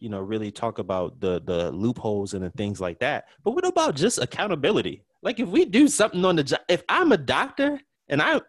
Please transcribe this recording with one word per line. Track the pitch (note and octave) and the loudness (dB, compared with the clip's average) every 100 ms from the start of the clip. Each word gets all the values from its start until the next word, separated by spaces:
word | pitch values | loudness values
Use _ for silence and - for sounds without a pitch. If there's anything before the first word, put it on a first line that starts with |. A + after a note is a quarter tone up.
you | A#2 | -8
know, | G2+ | -8
really | F#2+ A2 G#2 | -4 -4 -6
talk | - A#2 G#2+ | -6 -6 -4
about | F#2+ F#2 F2 - | -4 -4 -4 -4
the, | F#2+ F2+ | -4 -2
the | F#2 F2 E2+ | -2 -2 -2
loopholes | D#2+ A2+ A#2+ A2 G#2 G2 | -2 -2 -2 -4 -4 -4
and | G2 | -6
the | F2+ | -8
things | - G#2 F#2+ | -6 -6 -4
like | F2+ E2+ | -6 -2
that. | C3 B2+ - _ | -2 -4 -8 _
But | G3+ | -4
what | D#4 F#4 | -2 0
about | F4+ D#4+ | 2 0
just | C#3 G#3 - | 2 0 0
accountability? | B2+ - G#3 D#3+ D3 F3+ - - _ _ | -4 -2 -2 0 0 0 -2 -6 _ _
Like, | - E3+ | -6 -4
if | G#3 | 0
we | B3 | 2
do | D#4+ G#3 D4 | 4 6 6
something | - G#3 F3+ | 6 2 2
on | F#3 E3+ | 2 2
the | |
job, | C3+ D3 - | 2 -2 0
if | E3+ - | 0 2
I'm | C#4 E4+ | 2 4
a | G3 | 4
doctor | B2 C3+ C4+ - C#4+ C#4+ - _ - | 2 0 -2 -2 -2 -2 -10 _ -4
and | C#3+ | 0
I, | G#3+ D4 | 2 0